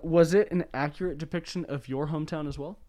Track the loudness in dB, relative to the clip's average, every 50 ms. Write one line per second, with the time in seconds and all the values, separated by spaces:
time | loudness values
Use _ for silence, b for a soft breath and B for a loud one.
0 | 0 4 6 6 8 8 6 4 4 4 0 -2 -2 -2 -2 -2 -2 -2 -2 -4
1 | -4 -4 -4 -6 -8 -6 -6 -6 -6 -6 -6 -8 -6 -4 -6 -6 -6 -6 -4 -4
2 | -2 -2 -2 -4 -4 -4 -6 -6 -6 -6 -6 -8 -10 -10 -12 -14 -18